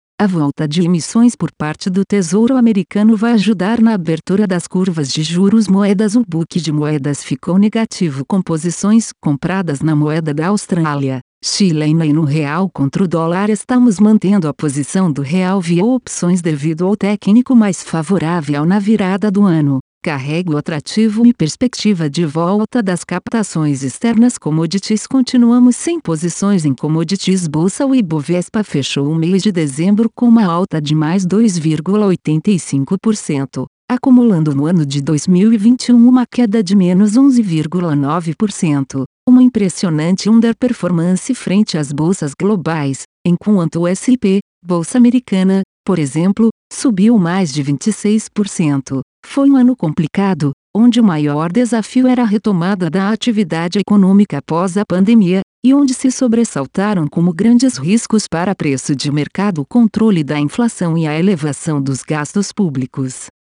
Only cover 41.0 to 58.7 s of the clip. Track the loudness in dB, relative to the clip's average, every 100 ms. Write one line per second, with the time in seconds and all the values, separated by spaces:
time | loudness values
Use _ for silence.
41 | 0 -2 -2 -6 -2 0 0 -2 -4 -2
42 | -2 -2 -4 -4 -2 -2 -2 -4 -4 -6
43 | -10 _ -2 -2 0 0 0 -2 -2 -2
44 | 0 0 2 0 -4 _ -4 -4 0 2
45 | 4 2 0 0 2 0 -2 _ -2 -2
46 | -2 0 0 2 0 0 _ -4 -2 2
47 | 4 4 2 0 -2 -2 -2 -2 -4 -2
48 | 0 -2 -2 -6 -4 -2 0 0 -4 -8
49 | -8 _ -8 0 4 6 4 2 -2 -2
50 | -2 0 0 0 -2 -4 _ 2 4 4
51 | 2 2 0 -2 -2 0 0 -2 -2 0
52 | 2 2 0 0 0 0 0 -2 -2 -2
53 | -2 -2 -2 -2 -2 -2 -2 -2 2 4
54 | 4 4 2 -2 -4 -2 -2 -2 -2 0
55 | 4 4 4 0 -4 _ 2 4 2 0
56 | -2 0 0 0 0 -4 -6 -4 -2 0
57 | -2 0 0 2 4 4 2 0 0 -2
58 | 0 -2 0 -2 -2 -2 -2